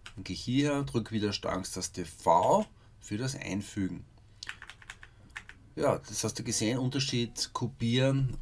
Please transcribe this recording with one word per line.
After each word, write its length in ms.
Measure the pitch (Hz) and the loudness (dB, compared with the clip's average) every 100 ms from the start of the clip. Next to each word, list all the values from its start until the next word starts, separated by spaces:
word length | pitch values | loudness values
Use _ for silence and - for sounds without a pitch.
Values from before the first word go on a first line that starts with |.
| - 104 | -16 -12
Dann 100 | 95 | -8
gehe 80 | |
ich 100 | 90 | -6
hierher, 400 | 120 131 147 139 | 0 2 4 2
drücke 280 | 139 120 104 | 0 -2 -2
wieder 200 | 110 104 | 0 0
Steuerungstaste 760 | 101 87 92 - 92 - - 85 | 0 -2 -2 -4 -6 -6 -6 -8
V 600 | - 90 85 120 196 214 - - - | -2 4 6 6 4 4 -6 -20 -20
für 180 | - 107 | -6 -4
das 200 | 131 135 | -4 -4
Einfügen. 680 | - 95 - 104 92 87 - - - - - - - - - - - - - - - - - - | -4 -4 -4 -2 -2 -4 -12 -20 -20 -14 -14 -12 -16 -16 -18 -18 -20 -20 -16 -16 -16 -20 -14 0
Ja, 220 | 143 92 | 2 2
das 260 | - 101 110 | -2 -4 -2
hast 120 | - | -4
du 60 | |
gesehen, 340 | 117 110 110 131 | -4 0 2 2
Unterschied 720 | 131 135 135 123 117 - - | 0 0 0 0 -2 -4 -6
kopieren, 800 | - 120 - 117 123 135 139 131 - | -2 -4 -2 2 4 4 4 0 -2